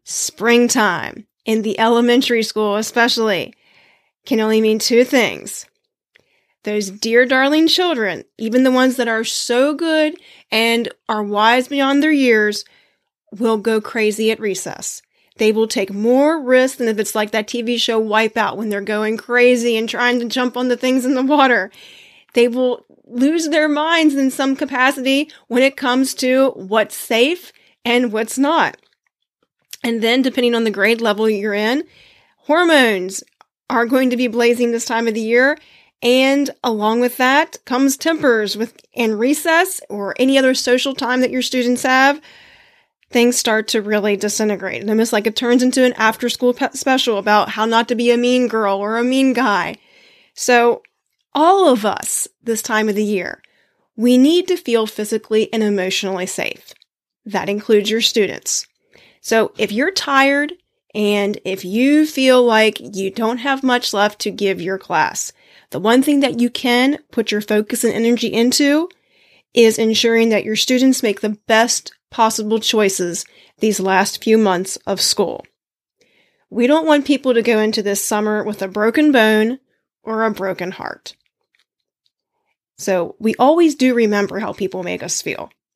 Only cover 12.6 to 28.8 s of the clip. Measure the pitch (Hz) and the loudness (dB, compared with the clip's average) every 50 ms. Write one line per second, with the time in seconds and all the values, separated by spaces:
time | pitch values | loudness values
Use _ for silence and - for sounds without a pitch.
12.6 | - _ _ _ _ _ _ _ _ _ _ _ _ - - 202 240 226 220 214 | -10 _ _ _ _ _ _ _ _ _ _ _ _ -18 -8 -4 -2 -2 -2 0
13.6 | 196 226 220 220 214 - - 233 214 214 208 214 220 214 220 220 220 208 185 185 | 0 -2 -2 -2 -2 -4 -4 -2 -2 -2 -2 0 -2 -2 -2 -2 -4 -6 -6 -6
14.6 | - 165 - - - - - - - _ _ _ _ _ _ - 220 214 214 220 | -8 -10 -12 -12 -12 -12 -12 -14 -18 _ _ _ _ _ _ 0 0 2 2 2
15.6 | 226 220 - - 196 - 196 202 214 233 247 262 285 302 330 320 269 247 254 254 | 0 0 0 -4 -4 -4 -4 -2 0 2 4 4 4 2 2 -2 -2 0 2 2
16.6 | 254 262 262 - 247 226 220 208 214 214 - 220 214 208 233 220 214 - - 240 | 2 2 -2 -2 -4 -2 -2 -2 -4 -4 -4 -4 -4 -2 -4 -4 -4 -4 -6 -6
17.6 | 233 233 240 226 - - 226 220 220 214 208 214 226 220 214 233 214 - - 180 | -4 -4 -2 -2 -2 -2 0 0 0 0 0 0 0 0 0 -2 -4 -2 -4 -6
18.6 | 226 214 202 202 202 208 214 214 214 214 226 220 - - 240 247 247 247 247 240 | -6 -6 -6 -6 -4 -4 -4 -4 -2 -4 -4 -6 -4 -2 2 4 4 4 4 4
19.6 | 233 240 226 220 226 220 - 247 247 247 240 247 240 233 - 254 247 247 - 247 | 2 0 0 0 -2 -4 -4 -2 0 0 0 0 -2 -4 -4 -2 -2 -2 -2 -2
20.6 | 254 254 240 233 254 254 254 262 240 254 285 254 262 269 302 285 269 262 247 208 | -2 -2 -2 -2 0 0 0 0 0 0 0 0 0 2 4 4 4 4 4 2
21.6 | 185 214 - - - - - - - - _ _ _ _ - 240 240 247 233 254 | -2 -4 -10 -18 -20 -20 -20 -20 -20 -20 _ _ _ _ 0 2 2 2 2 0
22.6 | 254 247 240 - - _ _ _ _ - 226 240 262 285 320 339 330 302 311 311 | -2 -2 -2 -4 -10 _ _ _ _ -10 -4 0 0 0 0 0 -2 -2 0 0
23.6 | 311 302 294 294 302 320 339 330 320 302 269 277 269 262 254 - 269 269 269 - | 0 0 0 0 0 0 2 2 2 2 2 2 0 -2 0 -2 -2 -2 -2 -2
24.6 | 302 277 277 247 254 269 277 277 254 269 269 277 302 294 - - _ - 226 269 | -4 -4 -2 0 0 0 0 0 0 0 0 0 0 -4 -8 -20 _ -4 0 2
25.6 | 262 269 269 - 277 254 247 262 269 262 - - 262 254 254 262 269 269 - - | 2 2 0 -2 -4 -2 0 0 0 -2 -2 -2 0 2 2 4 2 2 0 -4
26.6 | 185 185 208 226 208 208 - - - - 240 226 247 294 349 359 - - - _ | -8 -4 -2 -2 -2 -2 -4 -12 -6 -2 0 2 2 2 0 -4 -8 -16 -20 _
27.6 | _ _ _ _ - 233 233 247 254 233 202 214 226 214 - 254 277 285 330 320 | _ _ _ _ -4 0 2 2 2 0 -2 -4 -4 -4 -2 -2 0 0 2 2
28.6 | 196 143 - - | 0 0 -4 -8